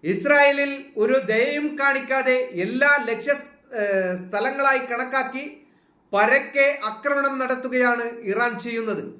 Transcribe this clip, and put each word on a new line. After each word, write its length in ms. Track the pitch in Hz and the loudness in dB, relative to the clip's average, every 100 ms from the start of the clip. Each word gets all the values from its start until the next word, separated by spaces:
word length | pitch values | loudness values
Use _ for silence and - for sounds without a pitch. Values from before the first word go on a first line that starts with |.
| 151 | -2
ഇസ്രായേലിൽ 580 | 190 285 285 285 277 277 277 - - | -2 2 6 6 4 -2 -4 -10 -2
ഒരു 140 | 226 262 190 | 2 2 2
ദയയും 360 | 220 262 294 294 294 | 0 2 0 -4 0
കാണിക്കാതെ 580 | 277 269 247 269 262 254 254 180 190 | 0 0 0 0 2 2 0 -4 -4
എല്ലാ 260 | 247 285 285 226 | 2 4 4 2
ലക്ഷ്യ, 260 | 226 285 285 - - _ 233 | -4 -2 -4 -4 -20 _ -4
ഏ, 40 | 202 190 185 180 | 0 0 0 -4
സ്ഥലങ്ങളായി 580 | 185 202 247 277 277 262 254 | -4 -2 -2 2 2 2 0
കണക്കാക്കി 560 | 240 254 262 254 262 294 - _ _ _ _ _ | -4 -2 -2 -2 -6 -10 -16 _ _ _ _ _
പരക്കെ 540 | 202 214 269 - 277 277 285 220 | 2 4 4 2 2 2 2 -6
ആക്രമണം 440 | 214 285 285 277 269 | -4 -2 0 0 -2
നടത്തുകയാണ് 640 | 254 254 254 254 247 240 233 233 196 | -2 -4 -2 0 2 2 -4 -8 -4
ഇറാൻ 200 | 208 240 220 240 | 0 -2 -2 -6
ചെയ്യുന്നത്. 400 | 226 220 175 - | -6 -4 -6 -8